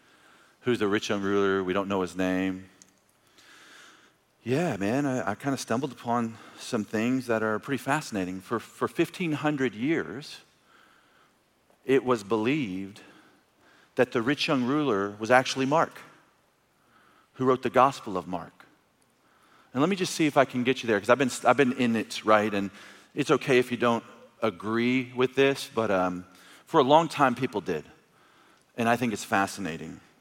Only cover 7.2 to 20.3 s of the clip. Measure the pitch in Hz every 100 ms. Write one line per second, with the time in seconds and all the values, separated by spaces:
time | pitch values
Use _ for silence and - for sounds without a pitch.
7.2 | 123 110 110 107 - 131 - 147 - 104
8.2 | 90 95 - 113 - - 127 - 165 -
9.2 | 175 147 151 147 131 101 135 165 78 110
10.2 | 156 - - _ _ _ _ _ _ _
11.2 | _ _ _ _ _ _ - 135 123 120
12.2 | 98 110 110 156 117 92 98 107 - -
13.2 | - _ _ _ _ _ _ - 120 123
14.2 | 113 147 - 139 120 151 143 101 101 104
15.2 | 110 127 131 131 135 156 151 - - -
16.2 | _ _ _ _ _ _ _ _ _ _
17.2 | _ - 131 127 123 131 131 - - 92
18.2 | 82 87 80 - - _ _ _ _ _
19.2 | _ _ _ _ _ 123 160 196 185 -
20.2 | 156